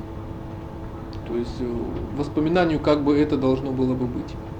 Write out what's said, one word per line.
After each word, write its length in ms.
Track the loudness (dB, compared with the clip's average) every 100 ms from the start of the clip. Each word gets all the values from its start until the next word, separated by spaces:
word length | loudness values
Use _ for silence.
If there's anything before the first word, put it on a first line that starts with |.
| -6 -8 -10 -10 -10 -10 -10 -10 -10 -10 -8 -8 -4
То 100 | -2
есть, 180 | -2 -4
э, 40 | -4 -2 -4 -4 -4 -4
воспоминанию, 600 | -2 0 2 4 4 4
как 220 | 4 4
бы 140 | 6 4
это 200 | 4 4
должно 340 | 4 2 0
было 220 | 0 2
бы 120 | 2 0
быть. 260 | -2 -6 -8 -10